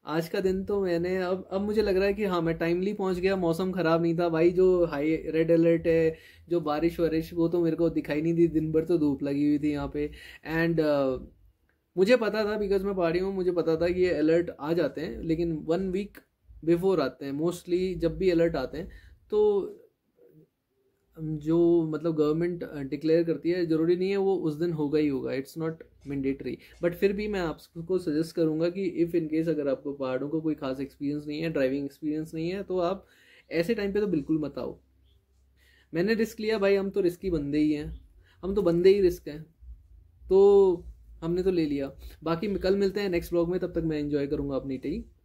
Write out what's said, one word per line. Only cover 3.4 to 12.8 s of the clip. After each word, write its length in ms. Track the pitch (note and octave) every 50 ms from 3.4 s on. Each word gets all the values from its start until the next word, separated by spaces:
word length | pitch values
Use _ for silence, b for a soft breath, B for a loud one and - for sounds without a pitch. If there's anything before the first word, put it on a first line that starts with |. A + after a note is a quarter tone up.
| F3+ E3 E3 E3 F#3+ F#3
ख़राब 300 | F3+ F#3 E3 D#3+ E3 E3
नहीं 160 | E3+ E3+ E3 E3+
था 100 | F3 E3+
भाई। 220 | E3 D#3+ E3 F3
जो 360 | F3+ F3+ F#3 F#3 F#3 F3 F3
हाई 300 | D#3+ D3+ C#3 D3 D#3 D#3+
रेड 340 | D#3 - E3 D3+ D#3+ E3 D#3+
alert 360 | E3+ E3 E3 E3+ E3+ E3+ E3
है, 300 | E3+ E3 E3 D#3+ D#3+ D#3+ B B B B B B -
जो 120 | E3+ E3+
बारिश 400 | E3+ D3+ D3 D3+ E3 E3+ E3 -
वारिश, 340 | E3+ D#3+ D#3 D#3+ D#3+ - F3
वो 140 | E3+ E3 E3
तो 160 | E3+ F3 E3+
मेरे 120 | E3 D#3+
को 140 | D#3+ E3+ E3
दिखाई 320 | D#3+ D#3 D3 - D3 D3+
नहीं 120 | D#3 E3 E3+
दी, 140 | E3 E3+ E3
दिन 240 | D3 D#3+ D#3 D#3
भर 120 | D#3 D#3+ D#3+
तो 140 | E3 F3 E3
धूप 240 | D3+ D3 C#3 -
लगी 260 | C#3+ C#3+ C#3+ C#3+ D3 D3
हुई 100 | D3 C#3+
थी 140 | D3 D3+
यहाँ 160 | D3 C#3+ C#3+ C#3
पे। 220 | - D3 D3 D3+ B B B B B B _ C#3
And, 320 | D#3+ E3 E3 E3+ E3+ D#3+
uh, 360 | D#3 D3+ D3 C#3+ C#3 C3 C3 B2+ - - _ _ _ _ _ _ _ _ _ _ _ _ _
मुझे 200 | E3+ F#3+ G3+ B3+
पता 280 | A#3+ A3+ G3+ G3 A3 G#3+
था, 160 | G#3 G#3+ G#3+
because 220 | G#3 F#3+ G3 G3